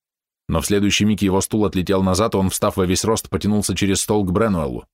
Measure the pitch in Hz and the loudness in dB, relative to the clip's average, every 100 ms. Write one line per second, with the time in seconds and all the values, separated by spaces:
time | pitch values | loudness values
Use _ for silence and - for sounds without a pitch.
0 | _ _ _ _ - 80 - 101 101 - | _ _ _ _ -6 -4 0 0 2 2
1 | 104 101 98 95 - 113 101 95 85 95 | 2 2 2 0 0 0 0 0 0 0
2 | 95 90 113 98 95 - 107 98 90 92 | 2 2 0 0 -2 0 -2 0 0 0
3 | - 90 - 90 98 104 95 92 98 92 | 0 -2 -2 -4 0 0 -2 -2 0 0
4 | - 107 92 90 113 90 71 58 - | 0 0 0 0 0 0 -4 -6 -12